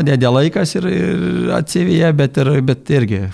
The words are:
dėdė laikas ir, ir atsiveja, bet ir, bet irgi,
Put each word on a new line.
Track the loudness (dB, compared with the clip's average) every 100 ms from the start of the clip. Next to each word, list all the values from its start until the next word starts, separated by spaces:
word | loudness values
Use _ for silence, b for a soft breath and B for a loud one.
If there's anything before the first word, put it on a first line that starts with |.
dėdė | 2 2 2
laikas | 2 2 0 -2 -2
ir, | -2
ir | -2 -2 -2 -2 -2 -2
atsiveja, | -2 -2 -2 0 2 2
bet | 2 0 0
ir, | 0 2
bet | 0 -2 0
irgi, | 0 0 -2 -4